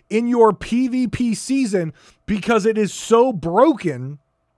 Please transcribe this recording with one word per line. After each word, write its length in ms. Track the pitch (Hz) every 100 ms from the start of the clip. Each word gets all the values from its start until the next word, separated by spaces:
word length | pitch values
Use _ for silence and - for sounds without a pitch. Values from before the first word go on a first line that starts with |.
| -
in 180 | 214 240
your 260 | 240 220
P 340 | 190 - 240 254
V 200 | 254 240
P 260 | - 240
season 600 | 208 - 269 240 190 160 - _ _ -
because 400 | 202 208 226 214
it 120 | 214
is 160 | 196
so 380 | - - 226 262
broken, 880 | 190 165 185 311 233 170 123 131 143 _ _ _